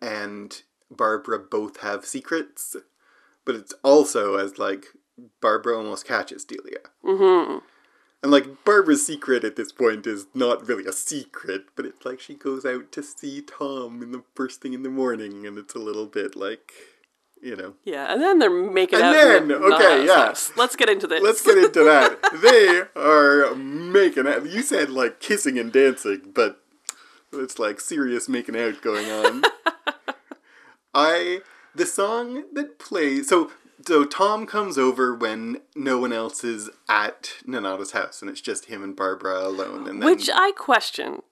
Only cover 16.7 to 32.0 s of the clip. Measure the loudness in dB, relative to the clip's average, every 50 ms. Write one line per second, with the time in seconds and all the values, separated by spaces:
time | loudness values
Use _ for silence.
16.7 | -20 -20 -20 _ _ _ _ _ _ _ _ _ _ _ -16 -14 -12 -12 -14 -16
17.7 | -16 _ -12 -10 -10 -8 -6 -4 -2 -2 0 2 2 4 4 2 2 0 -2 -2
18.7 | 0 0 0 2 4 4 4 6 6 8 8 8 8 6 4 2 0 2 4 4
19.7 | 6 8 6 6 6 6 6 6 6 6 6 4 0 -4 -8 -6 -2 0 0 0
20.7 | 0 0 2 2 2 0 0 -2 -2 2 2 2 2 2 4 6 8 8 8 6
21.7 | 6 6 8 8 8 8 6 4 2 0 -2 -2 2 6 6 8 8 10 8 8
22.7 | 6 2 0 -4 -6 0 4 6 6 8 8 6 6 4 4 2 0 -4 -8 -10
23.7 | -10 -10 -4 2 4 4 4 4 2 0 0 0 0 -2 -4 -4 -6 -6 -4 -2
24.7 | -2 -2 -2 -2 -2 -2 -2 -2 -4 -6 -4 -4 -2 -2 -2 -2 -2 -2 -2 0
25.7 | 4 4 4 4 2 0 -4 -6 -6 -6 -8 -6 -2 0 0 0 -2 _ _ _
26.7 | _ _ _ -18 -18 _ _ _ _ _ _ -14 -10 -10 -10 -8 -8 -6 -6 -6
27.7 | -6 -8 -10 -8 -4 -4 -4 -2 -4 -6 -6 -6 -6 -6 -6 -6 -6 -4 -4 -4
28.7 | -4 -6 -6 -4 -4 -4 -4 -6 -4 0 0 0 0 2 -2 -2 -2 -2 -8 -8
29.7 | -8 -6 -10 -10 -10 -10 -12 -14 -14 _ _ -20 -20 _ _ _ _ _ _ _
30.7 | _ _ _ _ 2 4 4 4 4 0 -2 -4 -6 -8 -10 -16 -20 _ _ _
31.7 | -4 -4 -4 -2 -2 -2